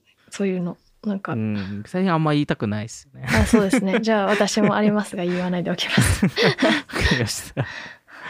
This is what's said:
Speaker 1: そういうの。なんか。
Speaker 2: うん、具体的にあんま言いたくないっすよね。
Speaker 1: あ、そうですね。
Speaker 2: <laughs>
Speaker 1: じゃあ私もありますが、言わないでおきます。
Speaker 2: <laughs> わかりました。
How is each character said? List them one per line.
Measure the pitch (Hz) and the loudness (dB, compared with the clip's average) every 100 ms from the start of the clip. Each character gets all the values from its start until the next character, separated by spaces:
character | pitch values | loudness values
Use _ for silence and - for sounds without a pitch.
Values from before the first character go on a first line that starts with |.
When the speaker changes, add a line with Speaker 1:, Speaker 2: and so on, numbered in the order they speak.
| _ _ _ | _ _ _
Speaker 1:
そ | - | -4
う | 196 | -2
い | 185 | -2
う | |
の。 | 175 - _ _ | -4 -8 _ _
な | 214 | -6
ん | 196 | -4
か。 | - | -4
Speaker 2:
う | 120 | -4
ん、 | 110 104 95 101 | -2 -4 -6 -10
具 | |
体 | 107 | -6
的 | 180 | -2
に | 190 | 2
あ | 160 | 2
ん | |
ま | 156 | 2
言 | 147 | 2
い | 143 | 0
た | 160 | -2
く | 110 | -2
な | 107 | -2
い | 107 | -6
っ | |
す | - - | -12 -20
よ | - | -12
ね。 | 127 | -2
Speaker 1:
あ、 | 226 214 | 2 4
そ | 233 | 4
う | |
で | 196 | 4
す | 247 | 2
ね。 | 190 196 | 2 0
Speaker 2:
<laughs> | |
Speaker 1:
じ | 220 | 2
ゃ | 214 | 2
あ | 196 | 2
私 | 208 202 220 | 2 2 2
も | 208 | 2
あ | 202 | 4
り | 208 | 2
ま | 208 | 2
す | 202 202 | -2 -4
が、 | |
言 | 175 180 | -2 -2
わ | 180 | -2
な | 180 | -2
い | |
で | 170 | -2
お | 180 | -4
き | - | 0
ま | |
す。 | - 120 - 180 | 2 2 2 0
Speaker 2:
<laughs> | |
わ | |
か | - 233 - 320 302 - - - | 2 0 2 2 0 -2 -2 0
り | 135 | 0
ま | 110 | 0
し | - - | -4 -10
た。 | - 117 - - - _ - - | -8 -8 -8 -16 -20 _ -20 -16